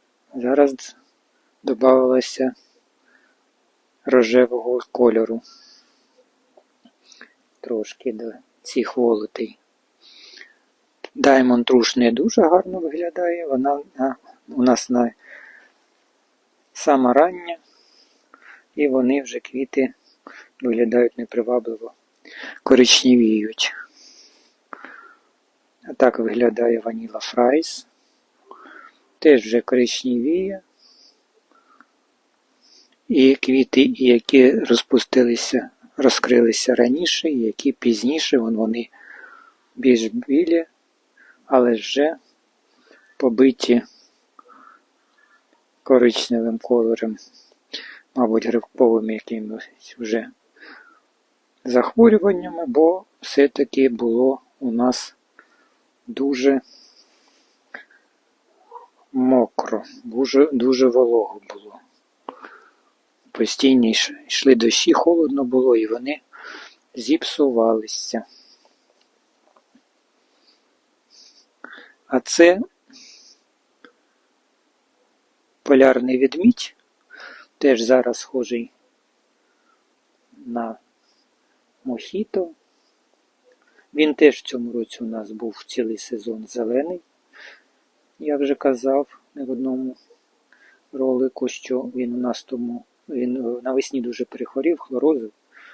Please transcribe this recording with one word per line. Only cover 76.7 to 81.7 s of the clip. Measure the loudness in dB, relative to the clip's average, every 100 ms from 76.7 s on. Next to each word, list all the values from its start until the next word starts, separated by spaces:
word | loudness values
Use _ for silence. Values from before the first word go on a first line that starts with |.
| -16 _ _ _ -20 -20 -20 -20 _
теж | 0 2
зараз | 2 2 2 -6
схожий | -8 -8 -6 -8 -10 _ _ _ _ _ _ _ _ _ _ _ _ _ _ _ _ _ -12
на | -10 -10 -12 _ _ _ _ _ _ _ _ _